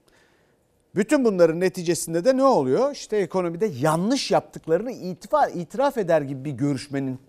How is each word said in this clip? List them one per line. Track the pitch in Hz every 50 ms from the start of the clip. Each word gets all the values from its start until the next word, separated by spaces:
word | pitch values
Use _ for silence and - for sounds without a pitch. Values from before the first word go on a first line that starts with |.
| _ _ _ _ _ _ _ _ _ _ _ _ _ _ _ _ _ _ -
Bütün | 165 214 - 302 285 254
bunların | 226 196 175 170 160 160 170
neticesinde | 185 185 - 185 170 165 170 - - - 165 170 175
de | 254 269
ne | 262 269
oluyor? | 269 240 175 139 127 131 180 254 285
İşte | 285 - - - 214
ekonomide | 208 190 151 - 185 180 170 165 165 214 214 147 120
yanlış | 139 160 156 170 180 220 277 262 - -
yaptıklarını | 196 156 - - - - - 226 240 190 220 262
itifa-, | 220 135 147 185 175 - - - - 294 254 170
itiraf | - 175 170 - - 208 269 285 277
eder | 240 196 160 165 156
gibi | 147 135 143 131 131
bir | 151
görüşmenin | 143 107 143 143 139 123 - - 135 139 139 131 127 127 _